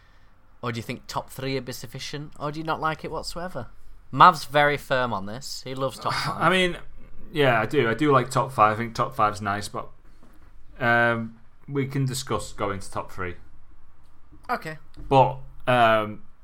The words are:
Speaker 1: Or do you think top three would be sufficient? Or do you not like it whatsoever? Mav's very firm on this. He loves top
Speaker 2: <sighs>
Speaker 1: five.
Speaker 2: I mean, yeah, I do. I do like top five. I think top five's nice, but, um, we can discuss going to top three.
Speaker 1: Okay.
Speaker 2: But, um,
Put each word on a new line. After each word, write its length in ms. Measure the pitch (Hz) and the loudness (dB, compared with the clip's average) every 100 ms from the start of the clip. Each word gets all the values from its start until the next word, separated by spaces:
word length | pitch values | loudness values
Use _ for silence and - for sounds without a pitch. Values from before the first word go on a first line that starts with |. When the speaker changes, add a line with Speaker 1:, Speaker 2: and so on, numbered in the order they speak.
| - - - - - - | -20 -20 -20 -20 -20 -10
Speaker 1:
Or 120 | 120 | -6
do 60 | 117 | -6
you 40 | |
think 240 | 110 123 - | -8 -10 -8
top 240 | 135 - | -8 -8
three 240 | - 135 | -8 -6
would 100 | 135 127 | -6 -6
be 60 | |
sufficient? 600 | 120 127 135 - 147 147 - | -12 -12 -12 -10 -10 -10 -8
Or 100 | 147 | -8
do 80 | 151 | -6
you 60 | |
not 160 | 160 143 | -6 -4
like 240 | 156 151 | -2 -4
it 80 | 156 | -8
whatsoever? 560 | 156 - 175 180 165 113 - - - - | -8 -8 -8 -8 -8 -10 -12 -14 -14 0
Mav's 320 | 131 170 160 | 10 10 10
very 320 | - 147 147 143 | 2 4 4 2
firm 360 | - 135 123 | 0 0 0
on 140 | 101 98 | -2 -6
this. 360 | 113 - - | -10 -10 -10
He 120 | 127 135 | -8 -4
loves 240 | 135 - | -4 -4
top 140 | 117 | -4
Speaker 2:
<sighs> 100 | 127 | -2
Speaker 1:
five. 180 | 147 98 | -2 0
Speaker 2:
I 80 | 160 | 2
mean, 280 | 185 180 156 - - - - - | 4 2 -2 -8 -10 -8 -6 -4
yeah, 280 | 156 135 113 | 2 4 4
I 60 | 110 | 2
do. 220 | 151 117 | 2 4
I 60 | |
do 160 | 113 151 | 4 4
like 180 | 135 120 | 4 4
top 220 | 131 110 | 0 0
five. 220 | - 107 | 6 6
I 20 | 107 | 4
think 200 | 117 113 | -4 -2
top 180 | 123 | -2
five's 260 | - 107 98 | 2 0 0
nice, 280 | 104 104 - | -4 -4 -4
but, 200 | 113 - - - - - - - - - - | -8 -10 -14 -18 -18 -18 -18 -18 -16 -14 -2
um, 580 | 120 120 120 117 113 - - - - | 4 4 4 2 -4 -10 -20 -18 -6
we 180 | 139 135 | -2 -2
can 200 | 139 135 | 0 -2
discuss 460 | 113 - 110 - | -2 -4 -4 -4
going 280 | - 101 98 | -4 -2 -2
to 100 | - | -4
top 220 | 107 - | -6 -6
three. 240 | - 90 85 - - - - - - - - - - - | -4 -6 -6 -12 -12 -12 -12 -12 -14 -14 -16 -16 -12 -6
Speaker 1:
Okay. 280 | 240 160 156 - - - | -6 -6 -12 -14 -10 4
Speaker 2:
But, 300 | 135 120 - - - - | 6 6 2 -10 -6 2
um, 540 | 127 113 110 107 104 - - | 4 6 4 0 -6 -12 -14